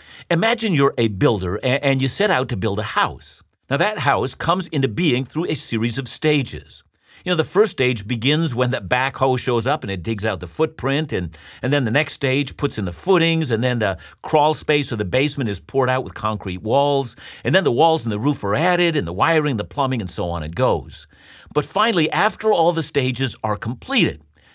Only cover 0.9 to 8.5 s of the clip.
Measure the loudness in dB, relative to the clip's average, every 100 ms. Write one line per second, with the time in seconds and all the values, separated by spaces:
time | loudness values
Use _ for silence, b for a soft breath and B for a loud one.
0.9 | 4 0 2 2 2 -2 -2 0 0 2
1.9 | 2 0 0 2 2 0 -2 -2 -2 -2
2.9 | -2 -2 -4 -18 -20 _ _ _ 0 0
3.9 | 0 2 2 0 -2 0 0 0 -2 0
4.9 | 0 0 0 -2 -4 -4 -4 -4 -2 -2
5.9 | -2 -6 -2 0 2 0 -8 -14 -20 _
6.9 | b b b -2 0 2 2 2 2 0
7.9 | 0 -4 -2 0 2 0